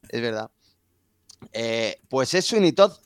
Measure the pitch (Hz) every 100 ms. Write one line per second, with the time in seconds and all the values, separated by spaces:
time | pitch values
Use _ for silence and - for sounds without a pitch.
0 | - 117 117 110 110 _ _ _ _ _
1 | _ _ _ - - 113 113 113 113 -
2 | _ 131 131 180 180 220 185 151 196 -